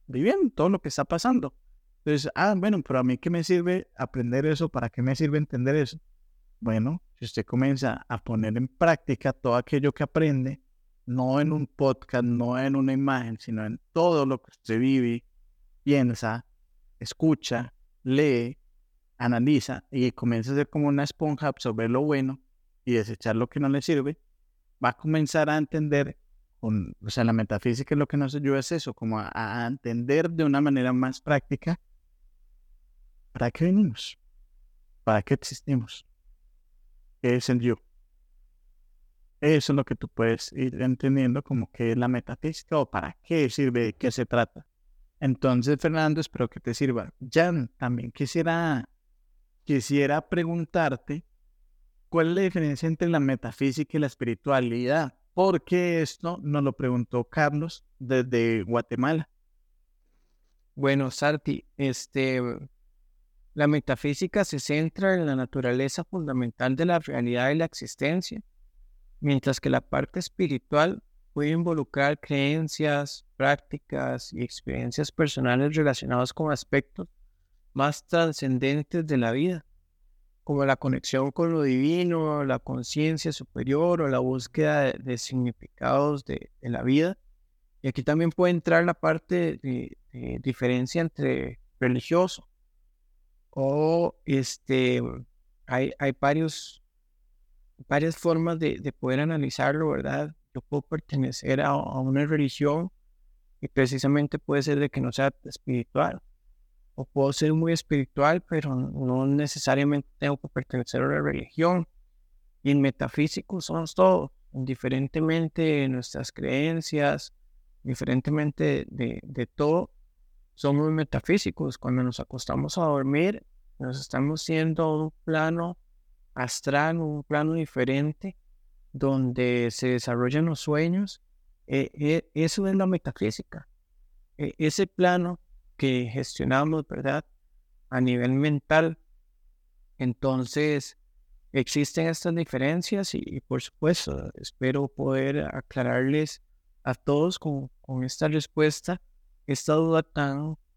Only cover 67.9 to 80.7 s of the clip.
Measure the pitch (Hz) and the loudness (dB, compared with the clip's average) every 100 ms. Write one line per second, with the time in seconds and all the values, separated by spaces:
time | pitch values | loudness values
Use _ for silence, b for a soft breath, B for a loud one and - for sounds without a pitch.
67.9 | - 139 175 - 220 - _ - - - | -4 0 0 -4 -10 -14 _ -20 -20 -20
68.9 | - - - 147 135 139 131 135 127 - | -20 -20 -4 2 2 2 0 2 0 0
69.9 | 135 135 180 - - 175 131 - 147 165 | -4 -2 -6 -6 -2 -2 -2 0 2 2
70.9 | 208 _ _ _ - 147 165 170 156 139 | 0 _ _ _ -4 -2 0 0 -2 -2
71.9 | 139 139 147 - 143 139 156 160 - 156 | 0 0 0 -2 0 0 0 -2 -2 0
72.9 | 143 143 - _ - 135 143 - 143 - | 0 -4 -10 _ -2 0 0 -4 -14 -8
73.9 | 139 131 123 - - 120 - - 131 123 | -6 -4 -6 -8 -6 -6 -8 -8 -6 -4
74.9 | 131 147 - 151 135 127 127 143 151 147 | -4 -4 0 0 2 2 2 2 2 0
75.9 | 123 131 123 127 - 156 143 - 139 - | 0 -2 0 -2 -2 -2 -2 0 -2 -2
76.9 | - 175 _ - _ _ _ _ 135 139 | -12 -14 _ -20 _ _ _ _ -2 -2
77.9 | 147 - 170 165 151 135 127 135 147 147 | -2 0 2 2 0 -2 0 2 0 -2
78.9 | 175 156 135 117 123 175 170 - _ _ | -4 0 2 2 2 0 -2 -10 _ _
79.9 | _ _ _ _ _ - 143 139 | _ _ _ _ _ -4 0 2